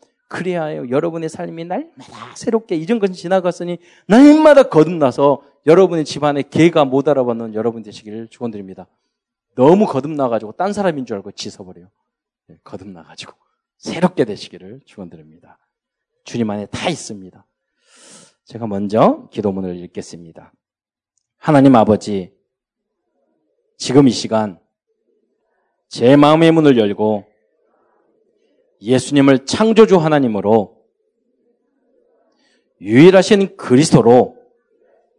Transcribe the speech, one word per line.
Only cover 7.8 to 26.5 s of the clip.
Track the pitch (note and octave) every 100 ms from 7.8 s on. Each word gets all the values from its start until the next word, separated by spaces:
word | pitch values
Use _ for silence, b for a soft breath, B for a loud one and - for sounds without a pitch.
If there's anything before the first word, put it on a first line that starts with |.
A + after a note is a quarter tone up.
되시기를 | G#2+ G2 G#2+ G#2+ A2+
축원드립니다. | - A#2+ G#2 F#2+ F#2 F2+ _ _ _ _ _ _ -
너무 | C3 F#3+ G#3+
거듭나가지고 | C3+ C#3 D3+ C3 A2+ G#2+
딴 | A2 F#3
사람인 | G#3 F#3+ D3+ B2+
줄 | G#2
알고 | G2
짖어버려요. | - G#2+ - F#2 E2+ F#2 _ _ _ _ _ _
네, | E2
거듭나가지고 | - G#2 G2+ F2 D#2+ - - - _ _ _ _
새롭게 | - G3 F3 - A#2
되시기를 | F#2+ - F2+ F#2 B2+ _
축원드립니다. | - F2+ D#2+ D#2 D#2 _ _ _ _ _ _ _ _
주님 | - A#2+ A2
안에 | G#2 G2+
다 | - F3+
있습니다. | D3+ - G#2+ F#2 _ _ _ _ _ b b b b b b _
제가 | G#2+ A2+
먼저 | G2 G#2 G#2+ F3 D#4 -
기도문을 | - G#2 F#2+ F#2 F2+
읽겠습니다. | F2 - - E2+ E2+ D#2+ D#2+ _ _ _ _ _ _ _ _ _
하나님 | - D3 C3+ B2+
아버지, | G#2+ G#2 - G2+ F2 _ _ _ _ _ _ _ _ _ _ _ _ _ _ -
지금 | - B2+ C#3
이 |
시간 | G#2+ G#2+ A2 G#2+ E2+ _ _ _ _ _ _ _ _ _ _ _ _ _
제 | - A#2 C#3+
마음의 | D3 D#3+ E3